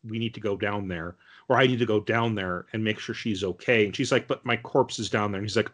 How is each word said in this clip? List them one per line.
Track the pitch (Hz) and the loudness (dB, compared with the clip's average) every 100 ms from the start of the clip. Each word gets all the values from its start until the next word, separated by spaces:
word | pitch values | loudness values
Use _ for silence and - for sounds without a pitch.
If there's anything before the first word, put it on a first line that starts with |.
we | 110 113 | -10 -6
need | 117 113 | -6 -4
to | |
go | 104 98 | -4 -2
down | 104 104 95 | -2 -2 -4
there, | 85 85 90 _ - - | -6 -8 -12 _ -12 2
or | 123 | 6
I | 131 | 6
need | 123 | 4
to | 117 | 2
go | 107 | 2
down | 101 113 117 104 | 2 0 0 0
there | 92 90 - | -2 -4 -6
and | 113 | -4
make | 110 104 | -2 -2
sure | - | -6
she's | 110 117 95 | -6 -4 -2
okay." | 95 90 - 117 104 | -2 -2 2 4 2
And | 92 | 0
she's | 131 | 0
like, | 123 - | 0 0
"But | 135 120 | -4 -2
my | 117 | -2
corpse | - 143 127 - | 2 2 2 -2
is | 101 | -2
down | 113 104 | 0 0
there." | 98 | -2
And | 104 | -2
he's | 110 | 0
like, | 104 | 0